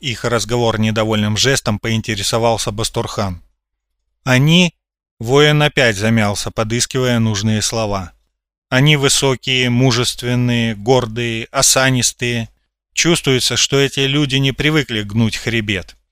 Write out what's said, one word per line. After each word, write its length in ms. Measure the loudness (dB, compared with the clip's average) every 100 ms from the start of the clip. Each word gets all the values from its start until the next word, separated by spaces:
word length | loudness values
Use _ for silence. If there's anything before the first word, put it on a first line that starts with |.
их 240 | -8 -4
разговор 560 | -2 -2 -2 0 0 2
недовольным 560 | 0 0 0 0 0 0
жестом, 420 | 0 0 0 -4
поинтересовался 920 | -2 -4 -4 -6 -4 0 2 0 -2
Бастурхан. 680 | -6 -4 -4 -6 -4 -4 -6 -14 _ _ _ _ _ _ _
«Они?» 500 | 0 2 4 4 4 -2 _ _ _ -12
Воин 420 | 0 4 4 4
опять 340 | 2 2 2 2
замялся, 540 | 2 2 2 -2 -6
подыскивая 680 | -4 -2 -2 -2 -2 0 2
нужные 420 | 0 0 0 0
слова. 480 | -2 -2 -2 -4 -8 -16 _ _ _ _ _
«Они 280 | 2 2 4
высокие, 720 | 2 2 0 -2 -2 -2 0
мужественные, 1040 | 2 2 2 -2 -4 -4 -2 0 0 -2
гордые, 720 | -2 2 2 2 -4 -6 -6 -6
осанистые. 960 | -2 0 2 2 2 -2 -2 -4 -4 -6 _ _ _ _
Чувствуется, 600 | -2 0 0 2 0 0 -2
что 220 | 0 2
эти 220 | 0 0
люди 360 | -2 0 0 0
не 140 | 0
привыкли 520 | 0 0 0 0 -4
гнуть 340 | -4 0 0 -2
хребет. 600 | -4 -4 -2 -4 -6 -16 _